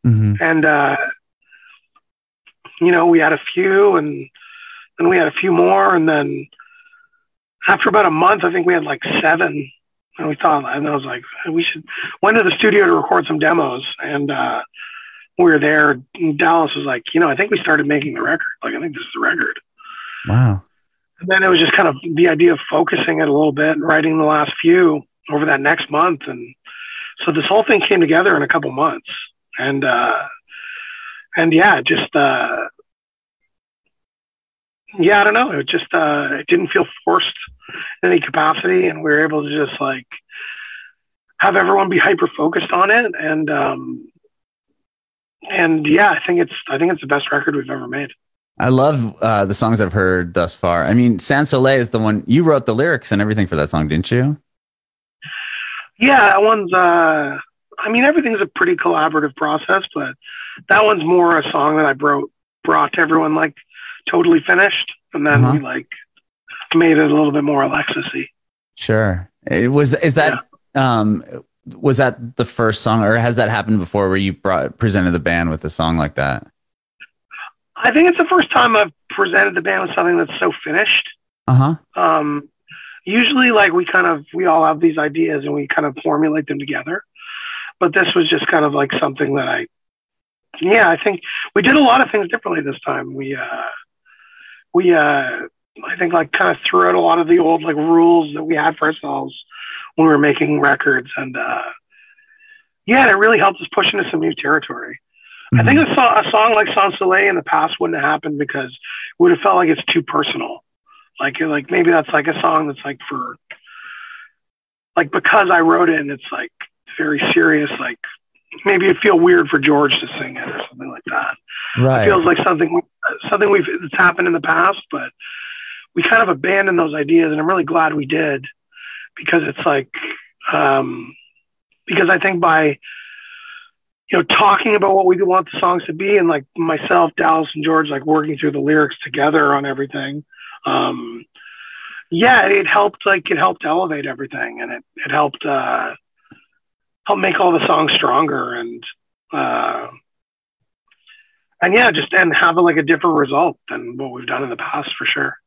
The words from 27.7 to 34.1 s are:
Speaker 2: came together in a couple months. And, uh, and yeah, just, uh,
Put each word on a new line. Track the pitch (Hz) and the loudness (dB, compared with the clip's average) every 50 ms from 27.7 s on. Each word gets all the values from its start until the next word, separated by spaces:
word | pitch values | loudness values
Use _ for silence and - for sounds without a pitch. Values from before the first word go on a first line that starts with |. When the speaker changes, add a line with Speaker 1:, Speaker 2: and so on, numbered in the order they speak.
| 233 196 | 2 2
Speaker 2:
came | - - 202 180 | 2 2 2 2
together | 165 147 160 170 185 202 175 | 2 2 2 2 2 2 0
in | 147 | 0
a | 143 - | 0 0
couple | - - 147 135 | -2 -2 -2 -4
months. | 131 135 151 160 - - _ - - - - - _ _ _ _ - - | -4 -2 -2 -2 -2 -6 _ -16 -16 -16 -18 -20 _ _ _ _ -10 -6
And, | 131 139 139 139 139 | -4 -4 -2 -2 0
uh, | - - - - - - - - - - - _ _ - - - - - - - - - - - - - - - _ - | 0 0 0 0 -2 -2 -4 -6 -10 -14 -20 _ _ -20 -20 -20 -18 -18 -18 -18 -18 -18 -18 -18 -18 -20 -20 -20 _ -2
and | - 165 165 | 0 0 4
yeah, | 160 160 185 208 190 - | 4 4 6 4 4 2
just, | 127 - 165 - - - - | 0 -2 -2 -2 -2 -2 0
uh, | 151 143 135 131 - - - - 120 - - _ _ _ _ _ _ _ _ _ _ _ _ _ _ _ _ _ _ _ _ _ _ _ _ _ _ _ _ | 0 2 2 0 -2 -2 -4 -4 -6 -8 -10 _ _ _ _ _ _ _ _ _ _ _ _ _ _ _ _ _ _ _ _ _ _ _ _ _ _ _ _